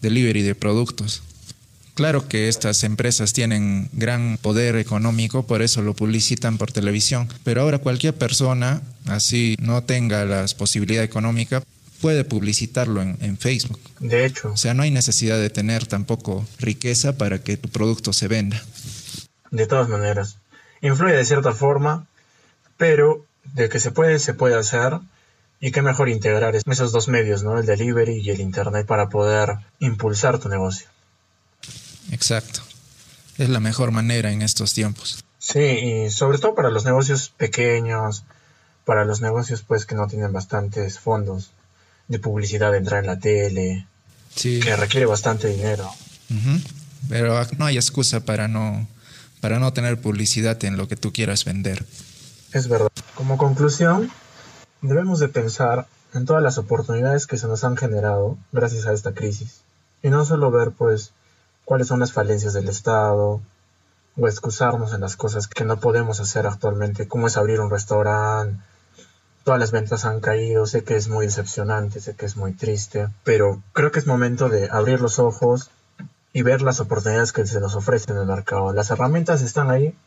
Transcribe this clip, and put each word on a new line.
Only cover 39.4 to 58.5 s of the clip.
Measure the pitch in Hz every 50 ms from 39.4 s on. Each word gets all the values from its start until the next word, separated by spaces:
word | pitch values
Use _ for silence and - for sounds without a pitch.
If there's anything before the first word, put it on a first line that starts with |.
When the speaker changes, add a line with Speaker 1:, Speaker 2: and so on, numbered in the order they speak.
| 120 - 120 110 - -
Speaker 2:
pues, | 117 107 104
que | - -
no | 107 104 104
tienen | 104 107 107 101 95
bastantes | 95 95 - - 107 101 101 98 107 101 95 95 -
fondos | - 113 113 107 104 98 95 95 98 - _ _ _ _ _ _ _ _ _ _ _ _
de | 120 110
publicidad, | 101 113 104 104 101 101 107 107 104 104
de | 101 98
entrar | 95 98 104 101 98
en | 95
la | 92 92
tele, | 95 107 104 104 101 101 95 95 92 92 92 92 95 - _ _ _ _ - _ - - -
Speaker 1:
Sí. | - - 123 123 120
Speaker 2:
que | 117 117 107
requiere | 104 104 101 107 135 131
bastante | 117 104 104 - 117 113 107 110 107
dinero. | 101 95 101 107 107 101 98 95 95 - - - - - - -
Speaker 1:
Ujú. | 120 107 107 131 139 175 180 - - - - - - - - -
Pero | 110 117 117 117 117 120
ac-, | 120 117 - 139
no | 156
hay | 147 139 123
excusa | 120 - - - 131 - - 117
para | 110 - 110 107 110 110
no, | 113 110 110 110 104 104 110 107 - - - - - - - - _ -
para | - 107 110 117
no | 127 131 127
tener | - 120 120 120 117
publicidad | 123 110 104 101 110 104 - 113 110 113 113 113 -
en | 101 98 95
lo | 98 95
que | 107
tú | - - 110
quieras | - - 113 101 101 104 -
vender. | - 95 98 95 98 95 95 - - - - - - - - - - - - - - -
Speaker 2:
Es | 139 131 120
verdad. | 120 113 110 104 _ - - - -
Como | - 135 131 135 135
conclusión, | 147 139 135 135 147 151 143 - 175 170 175 190 226 247 - - - - - - - - - - - _ _ _
debemos | - 135 139 156 185 185 180 160
de | 147 135
pensar | - 131 117 113 113 - 135 120 117 120 - _ _ _ _ _ -
en | 131 127
todas | 131 156 156 156
las | 131 - -
oportunidades | 107 98 - 113 110 - 117 117 123 135 139 143 139 -
que | - 117
se | 110 113
nos | 113 110 -
han | 127 123
generado | 120 135 123 110 104 101 104 104 101 101 107 - - - _